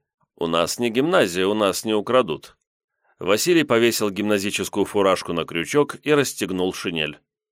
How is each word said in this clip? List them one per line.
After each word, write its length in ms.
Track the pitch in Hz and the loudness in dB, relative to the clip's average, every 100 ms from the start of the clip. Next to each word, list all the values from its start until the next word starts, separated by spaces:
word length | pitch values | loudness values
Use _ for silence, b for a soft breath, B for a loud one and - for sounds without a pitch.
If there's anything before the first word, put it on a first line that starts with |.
| _ _ _ - | _ _ _ -6
У 100 | 82 | -2
нас 320 | 82 82 - | 0 0 0
не 120 | 120 | -2
гимназия, 560 | 110 151 180 110 87 95 | 0 2 2 2 0 0
у 80 | |
нас 300 | 107 101 87 | 2 0 0
не 100 | 110 | -2
украдут». 640 | 107 101 123 110 73 - _ _ _ _ _ _ - | -2 2 0 2 -4 -10 _ _ _ _ _ _ -8
Василий 440 | 87 107 170 170 | 0 2 4 2
повесил 480 | 151 117 117 110 107 | 4 4 4 2 -2
гимназическую 760 | 95 104 104 98 98 95 107 | -2 0 0 0 -4 -4 -2
фуражку 480 | 95 104 95 90 - | -2 2 2 2 -2
на 120 | 85 | -6
крючок 520 | 80 82 80 147 143 - | -4 -4 -2 0 0 -2
и 100 | 147 | 0
расстегнул 600 | 147 127 - 95 92 92 | 0 0 -2 -4 -2 -2
шинель. 460 | 90 101 82 76 76 _ _ _ | -2 -6 -4 -4 -6 _ _ _